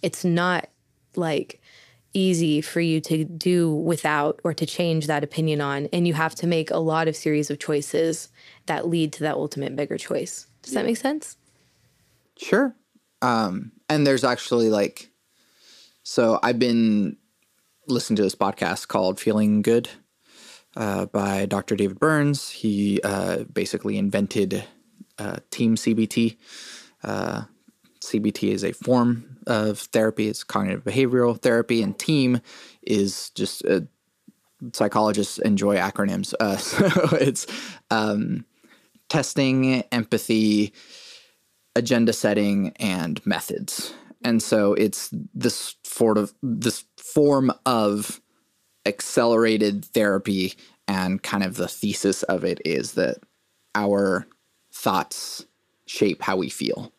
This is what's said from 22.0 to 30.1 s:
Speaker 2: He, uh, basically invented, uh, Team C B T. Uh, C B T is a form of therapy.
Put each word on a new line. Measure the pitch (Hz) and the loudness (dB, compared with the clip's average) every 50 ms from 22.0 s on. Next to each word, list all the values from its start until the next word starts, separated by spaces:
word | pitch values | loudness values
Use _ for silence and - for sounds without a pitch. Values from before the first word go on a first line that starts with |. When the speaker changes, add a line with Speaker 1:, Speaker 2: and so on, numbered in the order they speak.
| - 156 156 151 147 143 147 139 - - | 2 4 4 4 2 2 0 -2 -4 -10
Speaker 2:
He, | - - - 110 104 101 101 101 101 - - | -14 -4 -2 -2 0 2 2 2 2 0 0
uh, | 101 101 98 95 92 90 - - - | 0 -2 -2 -2 -2 -2 -4 -4 -6
basically | - - 98 - - - - 101 101 101 | -4 -4 -4 -4 -6 -6 -4 -4 -4 -2
invented, | 98 101 98 107 101 98 - 113 101 92 95 92 - - - _ _ _ _ _ - _ _ - | -2 0 0 0 -2 0 0 0 0 0 0 -6 -6 -10 -20 _ _ _ _ _ -20 _ _ -12
uh, | 107 101 90 - - _ | -10 -8 -8 -10 -12 _
Team | - - 117 113 113 107 | -4 0 2 2 2 2
C | - - 113 | 2 0 2
B | 113 110 104 | 2 0 0
T. | - - 117 113 - _ _ - - - - - - - - - _ _ - | 2 0 0 0 -2 _ _ -20 -20 -20 -20 -18 -20 -20 -20 -20 _ _ -8
Uh, | 104 101 101 95 85 - 110 110 - _ _ _ - _ _ _ _ _ _ | -6 -6 -4 -4 -4 -4 -6 -8 -12 _ _ _ -20 _ _ _ _ _ _
C | - - - 110 | -12 -4 -4 -2
B | 107 107 | -2 -2
T | 101 - - 101 | -2 0 -2 -2
is | 101 95 101 | 0 0 -2
a | 92 | -4
form | - - - 117 127 123 120 120 120 117 117 - - - - - | -6 -6 -2 2 2 4 4 2 2 0 -4 -14 -20 -14 -4 -2
of | 123 110 107 107 104 - | 0 0 0 0 -2 -4
therapy. | - - - 117 110 110 | -8 -2 2 2 2 2